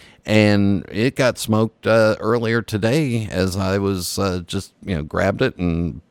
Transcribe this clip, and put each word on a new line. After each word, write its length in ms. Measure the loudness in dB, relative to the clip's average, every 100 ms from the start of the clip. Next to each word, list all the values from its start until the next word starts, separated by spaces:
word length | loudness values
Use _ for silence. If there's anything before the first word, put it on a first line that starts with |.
| -20 -14 0
And 600 | 4 4 4 2 0 -4
it 260 | -2 -2 0
got 220 | 0 0
smoked, 480 | 0 0 0 -2 2
uh, 300 | 4 4 2
earlier 440 | 0 0 0 -2
today 640 | -2 -2 0 0 0 -2 -2
as 260 | -2 -2 0
I 220 | 0 0
was, 400 | 0 -2 -4 -4
uh, 240 | -2 -4 -6
just, 260 | -8 -8 _
you 120 | -6 -4
know, 80 |
grabbed 400 | -4 -2 0 0
it 120 | -2 0
and 440 | -2 0 -2 -6 -14